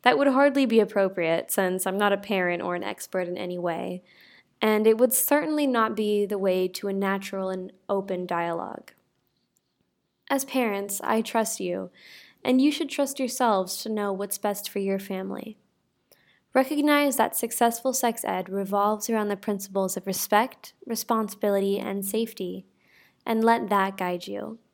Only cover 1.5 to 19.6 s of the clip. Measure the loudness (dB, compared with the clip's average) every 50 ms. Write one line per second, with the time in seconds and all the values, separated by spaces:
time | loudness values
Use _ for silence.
1.5 | -2 0 0 0 0 0 -2 -2 0 0 2 2 2 0 0 -2 0 0 2 0
2.5 | 0 -2 -2 -4 -6 -6 -6 -8 -10 -10 -12 -6 -4 -4 -4 -4 -6 -6 -6 -6
3.5 | -6 -4 -2 -2 -2 -2 -4 -6 -8 -10 _ _ _ _ -20 -20 -20 -20 _ _
4.5 | _ _ 0 2 2 4 4 4 6 6 4 4 4 0 2 2 2 2 2 0
5.5 | 0 0 0 2 2 2 2 0 0 -2 0 2 2 2 2 0 0 0 0 2
6.5 | 2 2 0 0 -2 -4 -6 -4 -2 0 0 0 0 -2 -4 -6 -6 -6 -4 -4
7.5 | -4 -6 -8 -12 -14 _ _ _ -2 -2 0 -2 -4 -4 -2 -2 -2 -2 0 -2
8.5 | -2 -4 -6 -8 -10 -14 -16 -18 _ _ _ _ _ _ _ _ _ _ _ _
9.5 | _ _ _ _ _ _ _ _ _ _ _ _ _ _ _ -2 -2 -2 -2 -2
10.5 | -2 -2 0 0 -2 -2 -4 -6 -8 -6 -2 0 0 0 0 0 0 -2 0 0
11.5 | -4 -6 -4 -4 -4 -4 -6 -8 _ -20 -20 -20 -20 -20 -20 -20 _ _ _ 2
12.5 | 2 4 4 4 2 0 -4 -6 -2 -2 -2 -2 -2 -4 -4 -4 -2 0 2 2
13.5 | 4 2 0 -2 -6 -8 -6 -4 -4 -2 -2 -2 -4 -4 -4 -6 -8 -4 -2 -2
14.5 | -2 -2 -6 -6 -4 -2 -2 0 -2 -2 -2 -6 -6 -6 -6 -6 -8 -8 -10 -12
15.5 | -14 _ _ _ _ _ _ _ _ _ _ _ -20 _ _ _ _ _ _ _
16.5 | _ 2 2 2 2 2 4 4 4 4 4 2 2 2 0 0 0 -4 -4 -4
17.5 | 0 2 2 2 2 2 -4 -2 -2 0 0 0 -2 -2 -4 -4 -2 -2 -4 -4
18.5 | -4 -4 -4 0 0 2 2 2 2 0 -2 -2 0 0 0 0 -2 -4 -4 -4
19.5 | -4 -4